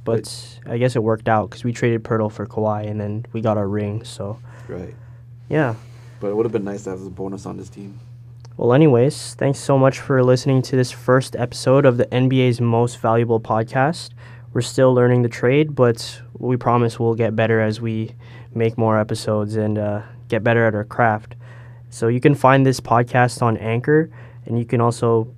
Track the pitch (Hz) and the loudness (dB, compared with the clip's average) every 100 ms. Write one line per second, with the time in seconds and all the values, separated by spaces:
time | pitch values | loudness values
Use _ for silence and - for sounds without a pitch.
0 | - 113 - - - - - 120 127 123 | -2 -4 -4 -16 -18 -20 -8 -2 0 0
1 | 110 110 117 110 101 - 123 117 123 117 | 0 0 2 0 0 -6 -8 -2 0 0
2 | 110 113 107 107 104 - 107 104 107 107 | -2 -2 -2 -4 -8 -4 -2 -2 -6 -6
3 | 104 107 120 117 110 107 101 104 104 107 | -6 -8 -8 -4 0 0 0 -2 -4 -6
4 | - - 101 107 - - - 90 90 - | -10 -12 -10 -10 -16 -20 -14 -12 -14 -16
5 | - - - - - 147 139 113 - - | -20 -20 -20 -20 -4 -2 0 -4 -12 -20
6 | - - 101 104 113 107 101 101 98 92 | -20 -8 -4 -2 0 -2 -4 -8 -10 -10
7 | 95 90 95 98 95 95 92 - 98 - | -12 -10 -10 -10 -10 -12 -14 -16 -18 -18
8 | - - - - - - 117 127 156 120 | -20 -20 -20 -20 -20 -4 2 4 6 6
9 | 131 - - - 135 139 - 139 135 135 | 2 -2 -14 -4 -2 -2 0 4 4 0
10 | - 135 127 127 139 131 127 131 123 - | -2 2 4 4 2 0 0 -2 -2 -4
11 | - 127 127 - 120 - - 135 139 120 | 2 2 2 -6 -6 -4 2 4 4 2
12 | - 123 127 131 127 117 117 117 120 120 | 0 2 2 4 2 2 0 2 0 -2
13 | 117 113 117 113 117 113 117 131 135 175 | 0 2 2 0 0 -2 -2 0 0 -2
14 | - - - - - 117 120 - 131 123 | -12 -18 -20 -20 -6 -4 -4 2 4 6
15 | 123 123 120 117 123 139 156 131 123 117 | 4 4 2 0 2 2 2 2 2 2
16 | - - - - 123 127 123 120 117 117 | -6 -14 -18 -8 -4 -2 2 2 0 0
17 | 117 113 113 110 110 113 107 107 117 110 | -2 0 0 0 2 2 2 -2 -6 -6
18 | 110 - - - - 113 113 117 110 110 | -8 -12 -20 -20 -12 -2 -2 2 2 2
19 | 107 110 - 107 104 110 107 107 104 104 | 0 -4 -2 -2 -2 -4 -2 -2 -2 -6
20 | 110 - - 113 113 117 113 104 104 - | -8 -20 -6 -2 0 2 2 0 -6 0
21 | 117 107 - - - - - - - - | 0 0 -6 -20 -20 -20 -20 -20 -20 -4
22 | 113 123 147 139 127 135 135 127 - 117 | -2 2 2 4 6 6 4 0 0 0
23 | 120 127 123 - 120 110 110 117 123 151 | 2 2 0 2 -2 0 -2 -4 2 2
24 | 160 - - - - 117 117 123 120 117 | 2 -8 -20 -20 -6 -4 0 2 2 2
25 | 117 113 113 | 2 2 0